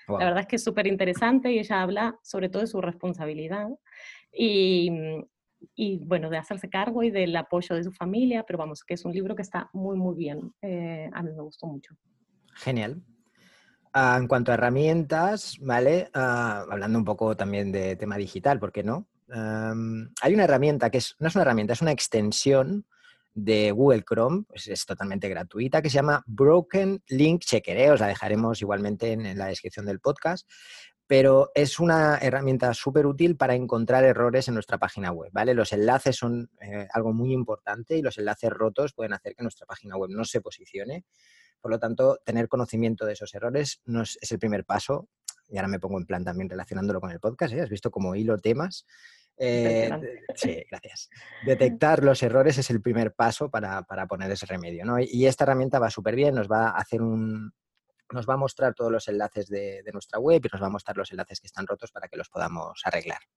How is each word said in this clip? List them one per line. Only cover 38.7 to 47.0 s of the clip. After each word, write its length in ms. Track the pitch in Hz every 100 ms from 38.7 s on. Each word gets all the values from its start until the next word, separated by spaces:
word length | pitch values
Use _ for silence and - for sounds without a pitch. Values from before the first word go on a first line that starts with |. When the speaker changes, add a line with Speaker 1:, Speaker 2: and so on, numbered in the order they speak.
| 101 143
Speaker 1:
pueden 200 | - 110
hacer 220 | 101 104 92
que 80 |
nuestra 220 | 117 - -
página 300 | 98 104 95
web 140 | 95
no 160 | 104 113
se 160 | 113
posicione. 640 | 107 - - 95 107 170 - _ _ _ _ _
Por 100 | 113
lo 80 | 110
tanto, 400 | 113 117 131 139 -
tener 240 | 117 113
conocimiento 560 | 123 120 113 113 110 107
de 80 |
esos 200 | 104 101 101
errores 460 | 117 139 143 - -
no 160 | 117
es, 160 | 110 -
es 100 | -
el 80 | 107
primer 260 | 110 202 -
paso. 420 | - - 147 190 _ - - _
Y 100 | 101
ahora 100 | 98
me 120 | 98
pongo 180 | 95 95
en 80 | 85
plan 180 | 90
también 260 | 90 87 95
relacionándolo 520 | 90 82 95 101 95